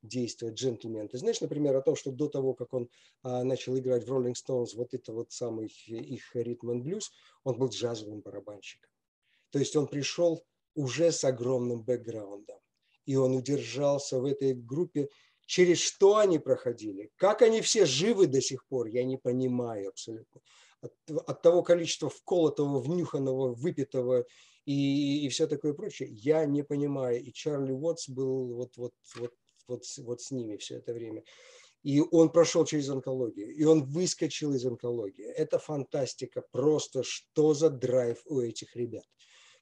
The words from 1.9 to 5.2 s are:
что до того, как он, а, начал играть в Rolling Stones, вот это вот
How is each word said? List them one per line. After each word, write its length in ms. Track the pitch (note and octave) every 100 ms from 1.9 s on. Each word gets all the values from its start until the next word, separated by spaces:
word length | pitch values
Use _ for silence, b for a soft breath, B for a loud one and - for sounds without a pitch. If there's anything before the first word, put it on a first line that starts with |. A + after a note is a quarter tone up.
| C3+
что 160 | C#3
до 160 | B2+ D3
того, 240 | C#3+ C3 B2
как 180 | B2
он, 160 | B2+ A#2+ b b _
а, 200 | B2+ B2+
начал 340 | B2+ B2+ - C3
играть 280 | B2+ B2 A2+
в 60 |
Rolling 200 | C3+ B2 B2
Stones, 340 | - B2+ A#2 G#2+
вот 180 | A#2+
это 200 | B2+ -
вот 180 | A2+